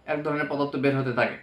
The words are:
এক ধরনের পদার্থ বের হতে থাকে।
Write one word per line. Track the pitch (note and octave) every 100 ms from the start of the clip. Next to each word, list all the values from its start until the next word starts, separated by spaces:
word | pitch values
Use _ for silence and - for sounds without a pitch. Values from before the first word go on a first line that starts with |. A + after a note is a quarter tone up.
| -
এক | D3+
ধরনের | D3+ D3 D3
পদার্থ | C#3+ C#3+ C3+
বের | C3+ C3+
হতে | C3
থাকে। | A#2 A2 -